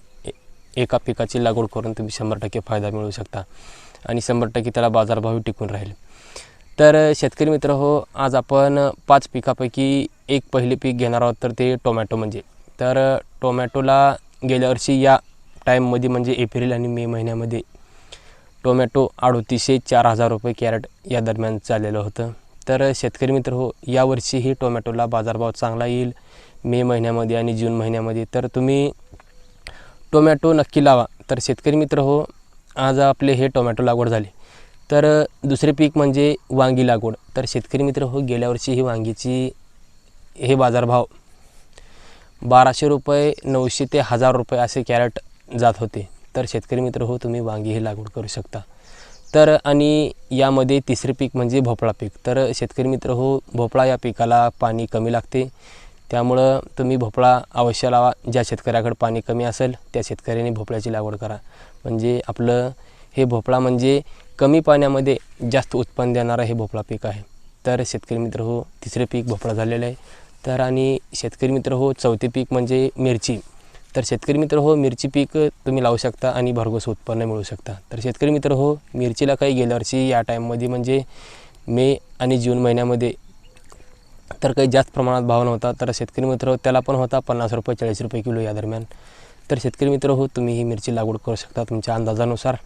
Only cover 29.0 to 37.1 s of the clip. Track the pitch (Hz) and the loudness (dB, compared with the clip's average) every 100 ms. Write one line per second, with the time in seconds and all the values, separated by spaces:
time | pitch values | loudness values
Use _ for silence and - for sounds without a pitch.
29 | - - - - - - - - - - | -16 -20 -20 -20 -20 -20 -20 -20 -20 -20
30 | - 156 156 151 165 160 139 151 143 127 | 0 4 6 6 4 2 2 4 6 6
31 | 113 - - 127 - 127 - 151 151 147 | 4 -6 -6 -4 -4 -2 0 0 2 0
32 | 139 147 - - - - - - 135 135 | 2 2 -2 -10 -20 -20 -12 -2 0 4
33 | 139 135 139 127 135 131 120 113 123 120 | 4 4 2 2 2 2 0 0 0 2
34 | 117 113 101 - - - - - - 147 | 2 0 -4 -10 -20 -20 -20 -20 0 4
35 | 151 151 151 - 139 135 151 151 151 151 | 6 4 2 -2 -2 2 2 4 2 4
36 | 143 135 147 147 - 131 131 131 127 117 | 2 4 2 0 -2 2 2 4 2 2
37 | 113 | -2